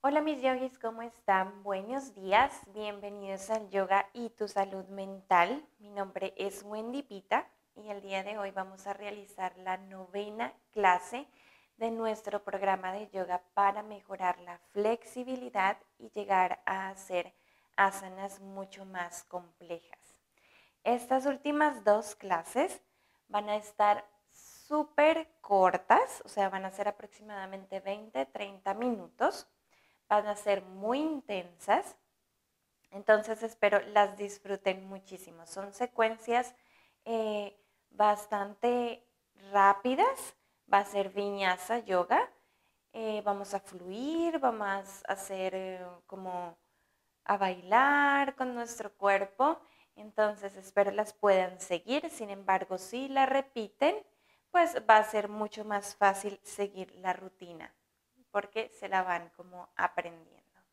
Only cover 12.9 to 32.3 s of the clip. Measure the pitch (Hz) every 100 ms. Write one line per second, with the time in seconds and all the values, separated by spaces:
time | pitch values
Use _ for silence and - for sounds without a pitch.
12.9 | 196 208 190 180 180 _ - 196 202 214
13.9 | 208 _ 190 185 180 175 175 _ 202 214
14.9 | 233 - 254 247 262 247 214 190 214 _
15.9 | _ 220 208 202 190 185 - - 190 190
16.9 | 190 190 180 175 _ _ _ _ - 196
17.9 | 190 190 185 196 196 196 196 190 196 190
18.9 | 185 175 - - 180 170 _ 170 170 _
19.9 | - _ _ _ _ _ _ _ _ 208
20.9 | 240 240 262 269 269 294 294 302 254 202
21.9 | 208 220 - 196 170 - 247 359 - _
22.9 | _ _ _ _ 208 208 208 208 - 208
23.9 | 208 - _ _ _ - - - 302 302
24.9 | - 302 320 320 _ - 196 185 180 -
25.9 | 285 523 - - - 196 190 190 190 208
26.9 | 208 214 - 214 202 190 196 190 190 190
27.9 | 202 220 262 269 214 202 196 196 202 247
28.9 | 220 175 _ 285 - - _ _ _ _
29.9 | _ _ 208 208 208 208 196 185 190 208
30.9 | 262 311 294 - 196 175 175 - 240 -
31.9 | - _ _ _